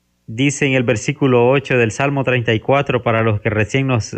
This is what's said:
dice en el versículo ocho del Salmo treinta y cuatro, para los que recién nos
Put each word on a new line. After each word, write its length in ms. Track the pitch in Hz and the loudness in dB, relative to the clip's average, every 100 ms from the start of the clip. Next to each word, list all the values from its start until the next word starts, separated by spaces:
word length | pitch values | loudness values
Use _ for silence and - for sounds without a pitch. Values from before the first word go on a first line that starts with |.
| _ _ - | _ _ -12
dice 360 | 113 143 139 143 | -2 -2 0 0
en 60 | |
el 100 | 131 | 0
versículo 680 | 120 117 - - 135 123 120 | 0 -2 -2 -2 2 4 4
ocho 260 | 139 139 127 | 2 0 0
del 140 | 113 | 0
Salmo 340 | - 139 139 | 0 -2 -2
treinta 300 | 131 123 117 | 0 0 0
y 60 | 110 | -2
cuatro, 420 | - 139 139 127 | 0 0 0 -2
para 220 | 120 113 | 0 0
los 180 | 113 104 | 0 0
que 80 | 113 | -2
recién 380 | 107 104 135 135 | -2 0 0 0
nos 280 | 120 - | -2 -2